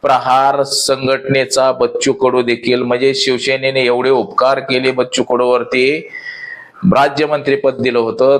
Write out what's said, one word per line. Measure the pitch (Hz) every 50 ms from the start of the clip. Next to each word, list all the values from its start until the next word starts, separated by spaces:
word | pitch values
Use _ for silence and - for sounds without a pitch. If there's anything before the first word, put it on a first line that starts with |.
प्रहार | - 135 131 123 127 127 127 131 135 139 139 139 139
संघटनेचा | 135 - - - - 135 131 135 127 135 131 135 135 135 135 131 - - 131 131 131
बच्चू | 127 - 120 120 - - - 139 127
कडू | - 131 127 127 127
देखील, | 123 120 117 120 117 120 123 123 123
म्हणजे | 120 123 123 131 135 135
शिवसेनेने | 131 - 135 127 117 120 139 135 131 131 135 135 135 127
एवढे | 120 123 120 127 131
उपकार | 135 123 107 98 - - 127 131 139 135
केले | - - 131 127 131 131
बच्चू | 131 127 123 127 - - 120
कडूवरती, | - 123 120 123 123 123 123 120 123 - 127 127 135 147 156 160 - - - - - - - - - - - - - _ - -
राज्यमंत्रीपद | 92 101 127 143 147 139 139 151 147 151 147 139 139 135 139 - 135 127 120
दिलं | 117 131 120 120
होतं, | 113 113 110 - 127 135 143 139